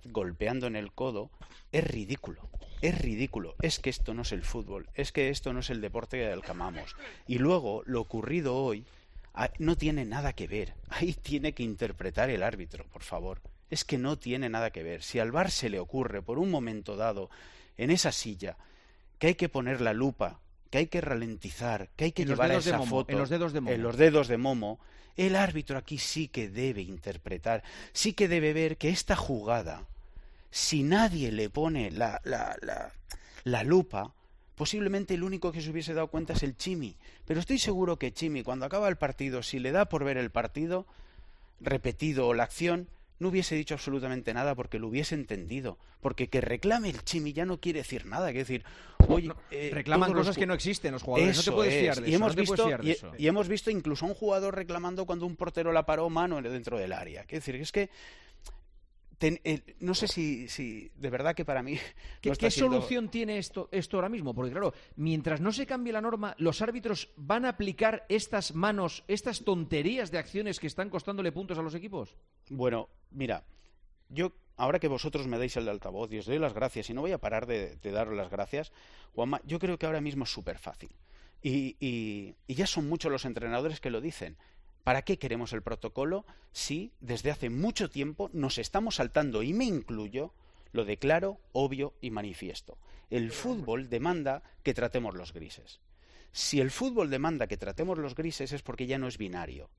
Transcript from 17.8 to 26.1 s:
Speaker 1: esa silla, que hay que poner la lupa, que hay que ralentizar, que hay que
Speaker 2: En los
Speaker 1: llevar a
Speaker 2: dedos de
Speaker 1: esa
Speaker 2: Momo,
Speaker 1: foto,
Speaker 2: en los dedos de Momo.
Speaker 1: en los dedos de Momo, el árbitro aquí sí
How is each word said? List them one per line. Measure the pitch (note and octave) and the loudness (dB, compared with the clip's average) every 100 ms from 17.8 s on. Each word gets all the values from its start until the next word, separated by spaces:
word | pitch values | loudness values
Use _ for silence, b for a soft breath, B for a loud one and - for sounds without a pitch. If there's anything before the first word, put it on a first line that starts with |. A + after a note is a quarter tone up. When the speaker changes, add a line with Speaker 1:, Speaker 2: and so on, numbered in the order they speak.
| B2 | 2
Speaker 1:
esa | F3+ D#3 | 4 2
silla, | - - F2+ F#2 - b b b b b - | 0 -4 -6 -8 -10 b b b b b 0
que | D#3 | 2
hay | F3 | 4
que | E3+ | 2
poner | C3+ B2 C3 | 0 0 2
la | A#2 | 2
lupa, | G#2+ C3+ - F2+ E2+ - - - | 4 2 2 -2 -4 -18 -20 -2
que | C3 | 0
hay | D#3+ | 2
que | F3+ | 0
ralentizar, | D3+ A#2+ A2+ A2 G2 - A#2+ G#2+ F#2+ - | 0 -2 -2 -6 -8 -4 -2 -2 -4 -2
que | |
hay | D#3+ | 0
que | E3 | 2
Speaker 2:
En | D3 | 2
los | B2+ | 4
Speaker 1:
llevar | B2+ | 6
a | C3 | 4
Speaker 2:
dedos | F3 | 4
de | |
Speaker 1:
esa | - | 2
Speaker 2:
Momo, | A#2+ C3 | 2 0
Speaker 1:
foto, | B2+ | 2
Speaker 2:
en | G#2 | 0
los | A2+ | 2
dedos | E3+ E3+ | 2 0
de | D3 | 0
Momo. | B2+ | 0
Speaker 1:
en | A#2+ | 0
los | A#2 A#2+ | 2 10
dedos | D#3 D3+ B2+ | 10 10 6
de | A#2 | 4
Momo, | C3+ B2+ G#2+ A2 b b b - | 2 2 0 -4 b b b 0
el | F#3+ F#3+ | 4 4
árbitro | G3 D#3 C#3 C3+ | 4 0 -4 -6
aquí | - C#3+ | -4 -4
sí | - | -2